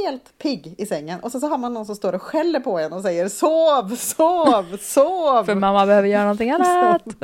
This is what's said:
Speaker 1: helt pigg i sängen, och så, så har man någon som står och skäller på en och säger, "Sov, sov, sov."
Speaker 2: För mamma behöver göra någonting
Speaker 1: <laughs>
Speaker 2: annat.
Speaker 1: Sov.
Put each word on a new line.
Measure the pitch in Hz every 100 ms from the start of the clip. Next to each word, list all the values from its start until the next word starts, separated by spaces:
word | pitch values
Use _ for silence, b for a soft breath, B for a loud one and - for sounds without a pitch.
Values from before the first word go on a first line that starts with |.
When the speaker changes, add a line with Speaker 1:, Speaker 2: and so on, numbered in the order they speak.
Speaker 1:
helt | 392 262 - _
pigg | 311 247 160 180
i | 202
sängen, | 165 151 180
och | 247
så, | 254
så | 294
har | 294
man | 240
någon | 233 214
som | 208
står | 190
och | 180
skäller | - 311 339 294
på | 254 180
en | 156
och | 180
säger, | 196 170 185
"Sov, | - 311 320 320 277 190 240
sov, | - - 320 359 302 226 170 196
sov." | - 285 294 370 311 247
Speaker 2:
För | 208
mamma | 202 196 202 196
behöver | 202 202
göra | 208
någonting | 208 208 233
Speaker 1:
<laughs> |
Speaker 2:
annat. | 311 359 359 359 349
Speaker 1:
Sov. | 226 -